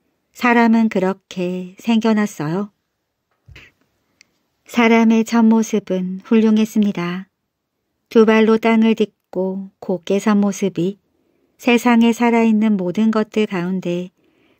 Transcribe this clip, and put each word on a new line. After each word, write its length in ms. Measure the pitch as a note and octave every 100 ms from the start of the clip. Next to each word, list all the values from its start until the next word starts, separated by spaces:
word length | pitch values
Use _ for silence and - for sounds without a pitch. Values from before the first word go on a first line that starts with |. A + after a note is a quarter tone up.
| _ _ _
사람은 560 | - B3 A#3 A#3 A3+ A3
그렇게 880 | G3+ F#3 F#3+ - - F3+ F3+ F3+ F#3+
생겨났어요. 920 | - A3+ A3+ G#3+ G#3 - D3+ F3 G#3 _ _ _ _ _ _ _ _ - - _ _ _ _ _ _ _ _ _ -
사람의 520 | - A3+ A#3 A3+ A3+ A3+
첫 180 | A#3 A3+
모습은 760 | A3+ A3 G#3 G3 F#3 F#3 F#3+
훌륭했습니다. 1080 | - A3+ A3 G#3+ A3 A3 G3+ F#3+ F3 F3+ G3 _ _ _ _ _ _ _ _
두 160 | A#3 A3
발로 320 | A3 A3 A3
땅을 380 | A#3 A3+ A3+ A3
딛고 760 | G#3 _ _ F#3 F#3+ F#3+ F#3+ _
곧게 400 | - F3+ - G3
선 220 | G#3 G#3
모습이 580 | G3+ G3 G3 F3+ F3 G3+ _ _ _ _ _ _
세상에 520 | - A#3+ B3 A#3 A#3
살아있는 640 | A3+ A#3+ A#3 A3+ G#3+ A3 G3+
모든 360 | F3+ F3+ A3
것들 340 | A3 G#3+ - G#3+
가운데 640 | F3+ F3 F#3+ F3 F3 F3+ _ _ _ _ _